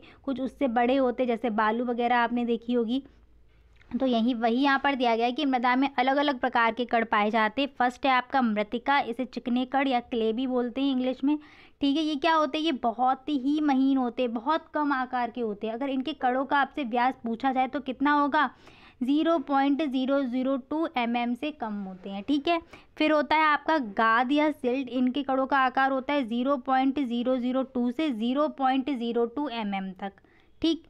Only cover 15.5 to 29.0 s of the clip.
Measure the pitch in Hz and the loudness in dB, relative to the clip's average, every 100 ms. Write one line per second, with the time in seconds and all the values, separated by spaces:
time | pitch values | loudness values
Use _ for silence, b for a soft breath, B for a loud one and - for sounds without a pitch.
15.5 | 208 220 226 277 262 262 294 254 254 269 | -6 -6 -6 -4 -4 -4 -2 -2 0 0
16.5 | 285 262 - 247 240 247 262 233 226 269 | 0 0 -4 -4 0 0 -2 -6 -4 -2
17.5 | 254 254 285 254 247 277 294 285 302 269 | 0 -2 -4 -8 -2 0 2 2 0 -2
18.5 | - B B B B 247 294 320 330 269 | -4 B B B B 0 2 2 2 2
19.5 | 277 277 277 302 254 262 277 262 254 262 | 2 2 2 0 -2 0 0 0 -2 -2
20.5 | 269 - 302 330 254 233 240 240 240 302 | -2 -4 -4 -2 -2 -2 -2 -2 -4 -6
21.5 | 294 226 208 190 185 196 196 202 294 302 | -6 -8 -6 -8 -12 -10 -8 -2 0 0
22.5 | 339 - B B - 302 302 294 302 311 | -2 -2 B B -2 2 2 2 2 4
23.5 | 294 - 320 226 196 226 226 254 294 302 | 2 2 0 0 0 2 4 2 2 2
24.5 | 294 247 262 262 247 254 285 269 262 262 | 0 -2 -2 -2 0 0 0 -2 0 0
25.5 | 277 262 254 269 269 262 294 226 233 254 | 2 2 2 0 0 -2 -2 -2 -2 0
26.5 | 277 254 262 269 277 254 240 240 262 247 | -2 0 0 2 0 -2 -2 0 0 0
27.5 | 254 254 247 247 240 320 220 233 269 302 | -2 -2 -2 -2 -2 -2 -2 -2 0 -2
28.5 | 302 262 269 294 262 | 0 0 0 -2 -4